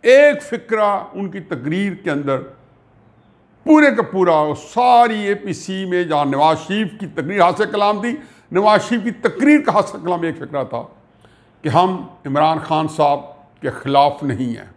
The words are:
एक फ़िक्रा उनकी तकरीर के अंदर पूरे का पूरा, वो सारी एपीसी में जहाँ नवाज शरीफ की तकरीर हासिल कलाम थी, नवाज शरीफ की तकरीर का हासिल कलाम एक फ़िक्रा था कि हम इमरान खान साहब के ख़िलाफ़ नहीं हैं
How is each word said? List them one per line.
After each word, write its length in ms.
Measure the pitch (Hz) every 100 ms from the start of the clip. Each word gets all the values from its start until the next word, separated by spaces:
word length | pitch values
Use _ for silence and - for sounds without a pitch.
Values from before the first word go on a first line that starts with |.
एक 380 | 220 262 294 285
फ़िक्रा 680 | - 240 - 220 208 202 - 185
उनकी 240 | 196 196
तकरीर 580 | 165 - 127 170 202 196
के 60 | -
अंदर 280 | 147 139 135 131 - _ _ _ _ _ _ _ _ _ _ -
पूरे 260 | 311 294
का 120 | 214
पूरा, 320 | - 190 180 160
वो 200 | 151 143
सारी 680 | - - 247 240 240 214 208
एपीसी 600 | 202 202 165 - 190 190
में 220 | 180 175
जहाँ 180 | 151 143
नवाज 320 | 135 156 160
शरीफ 400 | - 202 214 -
की 80 | 180
तकरीर 340 | - 143 202
हासिल 240 | 175 185 214
कलाम 340 | 208 202 208
थी, 140 | 190 302 - _ _
नवाज 300 | 175 208 214
शरीफ 220 | 208 233
की 80 | 220 -
तकरीर 400 | - - 285 302
का 100 | 294
हासिल 300 | 214 196 208
कलाम 240 | 170 175 165
एक 140 | 151
फ़िक्रा 240 | 135 143 123
था 160 | 120 - _ _ _ _ _ _ _
कि 60 | 156
हम 500 | 139 185 185 - - 147
इमरान 320 | 139 156 160
खान 260 | 151 156 156
साहब 440 | 151 147 143 - - _ _
के 60 | 143
ख़िलाफ़ 520 | - 135 139 143 143 143
नहीं 280 | 110 123 113
हैं 140 | -